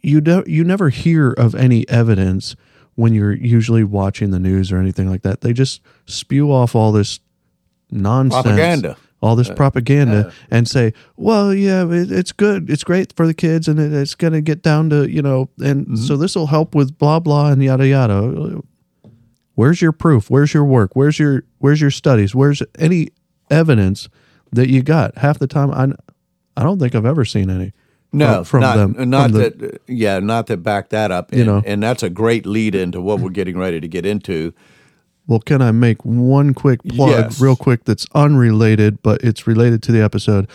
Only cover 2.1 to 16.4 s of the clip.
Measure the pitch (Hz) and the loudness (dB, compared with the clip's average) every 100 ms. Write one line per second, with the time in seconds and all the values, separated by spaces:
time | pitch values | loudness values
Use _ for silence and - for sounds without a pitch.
2.1 | 98 95 95 - - _ _ _ - 113 | 2 0 -2 -6 -16 _ _ _ -2 0
3.1 | 110 104 101 120 117 113 113 104 101 98 | 2 0 -2 0 0 2 0 0 0 -4
4.1 | - 104 95 92 95 92 92 95 90 95 | -2 -4 -2 0 0 -2 -2 -2 -2 -4
5.1 | 92 - 95 - 120 135 - _ _ _ | -2 -4 -4 -4 -2 -2 -4 _ _ _
6.1 | - - 135 147 135 120 117 110 107 101 | -16 -4 -2 2 2 2 2 2 2 0
7.1 | - _ _ _ _ _ _ _ - 98 | -6 _ _ _ _ _ _ _ -6 -2
8.1 | 127 135 127 117 107 165 165 85 - _ | 0 0 0 0 2 2 0 -4 -10 _
9.1 | _ 110 117 123 95 139 135 117 143 135 | _ 0 0 0 0 -2 0 0 2 2
10.1 | 104 104 - - 117 117 139 113 - _ | 2 -2 -8 -4 -2 0 0 0 -2 _
11.1 | - 180 220 202 196 196 185 175 170 185 | -6 0 2 2 0 0 0 0 -2 -2
12.1 | 185 180 - 208 196 160 147 - 180 185 | -4 -4 -2 -2 -2 -4 -6 -2 -2 -2
13.1 | - 165 160 170 165 160 151 151 151 143 | -2 -2 0 -2 0 0 -2 -2 -2 -4
14.1 | - 170 160 151 156 165 151 160 147 139 | -4 -2 -2 -2 -2 0 0 2 0 0
15.1 | 151 139 131 131 _ 139 139 - 110 123 | -2 -2 -2 -4 _ -4 -2 -2 -4 -2
16.1 | 143 175 190 | -2 -2 -4